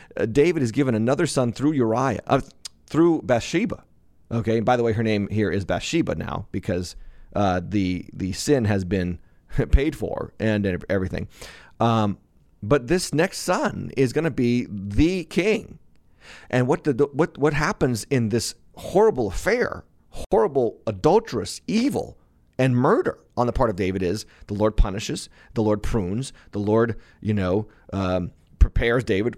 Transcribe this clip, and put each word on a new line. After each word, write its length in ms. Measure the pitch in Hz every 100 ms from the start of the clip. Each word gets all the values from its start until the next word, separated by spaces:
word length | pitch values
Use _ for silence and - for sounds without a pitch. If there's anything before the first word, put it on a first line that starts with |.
| - -
Uh, 100 | 110
David 360 | 123 165 165
is 80 | 120
given 240 | 110 135
another 320 | 110 113 151 160
son 260 | 143 120
through 200 | 110 143
Uriah, 480 | 147 113 113 135 107 -
uh, 120 | 135 - - - _ -
through 360 | 147 170 156
Bathsheba. 600 | - 117 - 170 220 - - _ _ _ -
Okay, 280 | 113 107 113
and 60 |
by 120 | 107 123
the 80 |
way, 80 | 117
her 100 | 107
name 240 | 113 104 101
here 220 | 107 101
is 140 | 95
Bathsheba 500 | 92 87 - 170 85
now 320 | 78 - 87 104
because, 420 | 98 - 90 87 - - - -
uh, 260 | 101 98 90 90
the, 380 | 101 92 90 -
the 200 | - 92
sin 340 | - - 139 107
has 180 | 101
been 340 | 87 95 90 85 - _
<laughs> 280 | - - 110
paid 240 | - 151 135
for 360 | 95 - - -
and 260 | 110 104 98
ev-, 180 | 87 -
everything. 380 | 98 92 87 - - - - - -
Um, 380 | 117 113 104 - _ _ _ _
but 240 | 104 143 123
this 260 | 180 -
next 260 | 147 190 -
son 520 | - 196 269 98 92 -
is 160 | 131
gonna 180 | 147 160
be 380 | 120 120 120 -
the 540 | 101 101 104 160 185
king. 560 | 160 - 196 175 - - _ _ _ _ - - -
And 200 | 123 123
what 160 | 175
the, 240 | 151 120 143
what, 240 | 131 175 -
what 160 | 147
happens 520 | 147 156 214 131 113 -
in 200 | 135 113
this 260 | 113 - - - -
horrible 500 | - 170 220 127 107
affair, 580 | - 180 240 214 - - _ _ - -
horrible, 500 | - 214 135 113 - -
adulterous, 720 | 95 151 208 226 117 92 - -
evil, 520 | 214 262 127 - - _ _ _ -
and 200 | 131 123
murder 420 | 139 262 - - _ -
on 120 | 120
the 40 |
part 160 | - 120
of 60 |
David 260 | 92 95 95
is 260 | 90 104 - - -
the 80 |
Lord 220 | 104 107 -
punishes, 520 | 104 95 - 165 - - -
the 80 | -
Lord 200 | 107 104
prunes, 500 | - 117 90 110 135 - -
the 80 | 104
Lord, 340 | 104 110 117 - - _
you 140 | 104
know, 320 | 104 90 98 107 _ -
um, 380 | 98 92 92 90 - _ -
prepares 420 | - - 117 120
David 340 | 110 98 117